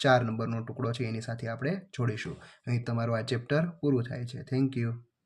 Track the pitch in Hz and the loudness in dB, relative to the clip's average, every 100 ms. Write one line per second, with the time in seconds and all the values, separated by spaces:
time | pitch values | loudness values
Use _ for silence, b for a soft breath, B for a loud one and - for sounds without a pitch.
0 | 139 127 117 110 113 113 113 120 117 117 | 6 6 4 0 -2 -4 -4 -4 -2 -2
1 | 113 113 113 117 113 113 127 190 - - | -4 -4 -6 -6 -6 -4 -2 -2 -6 -2
2 | 117 107 - 139 B B - 120 120 117 | 0 0 -6 -10 B B -2 -2 0 0
3 | 117 117 110 117 - 147 170 - 147 131 | 0 0 0 -2 2 2 2 0 2 2
4 | 120 123 123 120 - 131 135 131 117 117 | 2 -4 -6 -8 -2 2 2 2 -2 -2
5 | - _ | -10 _